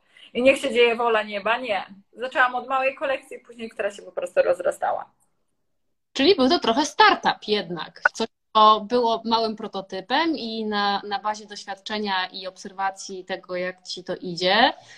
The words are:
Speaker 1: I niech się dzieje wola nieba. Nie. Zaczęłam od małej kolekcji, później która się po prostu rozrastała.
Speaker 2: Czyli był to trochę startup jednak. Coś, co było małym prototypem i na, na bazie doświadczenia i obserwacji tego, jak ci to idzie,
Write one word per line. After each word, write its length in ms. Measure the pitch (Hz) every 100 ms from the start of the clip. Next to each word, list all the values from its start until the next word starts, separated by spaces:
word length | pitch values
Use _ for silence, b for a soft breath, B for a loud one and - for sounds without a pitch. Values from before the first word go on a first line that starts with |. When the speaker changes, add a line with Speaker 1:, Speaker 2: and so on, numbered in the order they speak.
| b b b
Speaker 1:
I 80 | 233
niech 160 | 262 277
się 160 | 277
dzieje 220 | 233 240 226
wola 280 | 240 220
nieba. 340 | 214 202 202 240
Nie. 280 | 247 190 - 196 _
Zaczęłam 420 | - 254 320 247 254
od 120 | 247
małej 280 | 269 269 269
kolekcji, 440 | 294 269 - 240
później 300 | - 233 226
która 220 | - 208
się 100 | 208
po 100 | 185
prostu 300 | - 180 -
rozrastała. 680 | 175 175 175 - - - - _ _ _ _ _ _ _ _ _ _
Speaker 2:
Czyli 220 | - 277 392
był 140 | 262
to 100 | 349
trochę 260 | - 339 311
startup 600 | - 427 359 190 - -
jednak. 540 | 208 170 170 165 - -
Coś, 140 | - 226 _ _
co 280 | 220 214 214
było 400 | 202 247 233 240 226
małym 300 | 226 220 214
prototypem 800 | 208 196 190 190 185 269 330 285
i 280 | 226 226 214
na, 360 | 208 202 196 208
na 120 | 196
bazie 260 | 214 214 214
doświadczenia 840 | 202 - 190 - 214 208 185 180
i 200 | 190 185
obserwacji 800 | 185 196 190 196 190 - 190 180
tego, 300 | 185 - 180
jak 280 | 185 185
ci 200 | - -
to 120 | 180 180
idzie, 580 | 180 170 180 208 285 B B